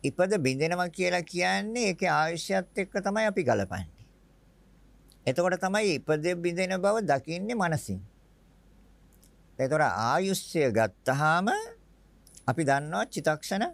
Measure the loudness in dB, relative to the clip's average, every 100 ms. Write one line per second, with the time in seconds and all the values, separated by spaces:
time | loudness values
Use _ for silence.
0 | -4 0 2 4 2 2 0 0 -2 -2
1 | 0 0 -2 -2 0 0 -2 -2 -2 0
2 | 2 2 2 -2 -2 -2 -2 -6 -4 -2
3 | -2 0 0 0 2 0 0 -6 -10 -14
4 | -20 _ _ _ _ _ -20 _ -20 -20
5 | -20 -6 -2 0 2 0 0 0 2 0
6 | 0 0 0 0 -2 -2 -2 0 0 0
7 | 2 0 0 -8 -4 -2 0 0 -4 -8
8 | -8 _ _ _ _ -20 -20 -20 -20 -20
9 | -20 -20 -20 _ _ -4 -2 2 2 2
10 | 2 2 0 -2 -2 0 2 4 2 0
11 | -2 2 2 2 2 -2 -4 -14 _ -20
12 | -20 _ -20 -10 -4 0 2 2 0 -4
13 | -4 -2 0 -2 -2 -2 -2